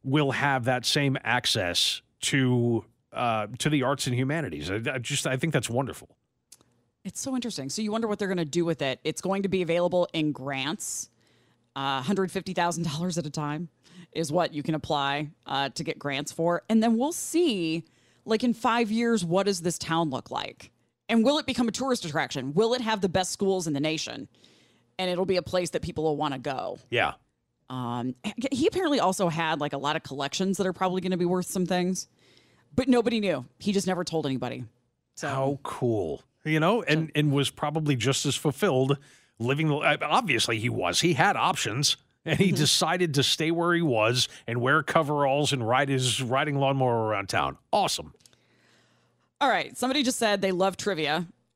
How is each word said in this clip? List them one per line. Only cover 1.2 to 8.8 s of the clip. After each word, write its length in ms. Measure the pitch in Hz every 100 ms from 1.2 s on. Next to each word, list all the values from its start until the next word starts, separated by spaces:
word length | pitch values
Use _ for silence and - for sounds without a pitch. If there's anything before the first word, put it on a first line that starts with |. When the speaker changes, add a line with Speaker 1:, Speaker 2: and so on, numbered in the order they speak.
Speaker 1:
access 760 | - 123 - - 90 87 - - _ _
to, 640 | - 135 127 123 120 113 - _ _
uh, 340 | - 120 110 104 123
to 120 | 151
the 120 | 151
arts 240 | 123 139 -
and 80 |
humanities." 560 | 120 131 160 120 73 76
I, 60 | 101 120
I 60 | 131
just, 280 | 113 143 151
I 100 | 131
think 160 | 165
that's 160 | 147 113
wonderful. 440 | 120 131 - - _ _ _ _ - _ _ _ _
Speaker 2:
It's 160 | 190 -
so 140 | 277
interesting. 360 | 254 240 170 135
So 120 | 202
you 80 | 214
wonder 160 | 220 226
what 120 | 208
they're 100 | 202
gonna 160 | 185
do 200 | 156 165
with 180 | 170 160